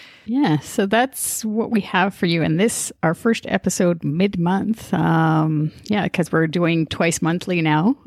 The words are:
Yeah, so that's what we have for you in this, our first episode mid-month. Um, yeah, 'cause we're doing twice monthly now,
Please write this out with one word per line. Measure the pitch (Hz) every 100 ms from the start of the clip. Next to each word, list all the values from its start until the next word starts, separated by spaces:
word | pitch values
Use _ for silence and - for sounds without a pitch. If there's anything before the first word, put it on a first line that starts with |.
| - - -
Yeah, | 254 240 151
so | - - 196
that's | 220 269 - - - 220
what | 214 -
we | 226
have | - 185 196 -
for | 180
you | 165
in | 165 160
this, | 226 - - -
our | 160
first | 175 233 226 -
episode | 190 190 - 180 170
mid-month. | 147 156 202 196 170 190 196 220 -
Um, | 170 165 165 160 156 156 151 156 -
yeah, | - 208 165
'cause | - 160
we're | 160 160
doing | 170 170 165 156
twice | - 170 165
monthly | 165 175 - 180
now, | 156 151 190 285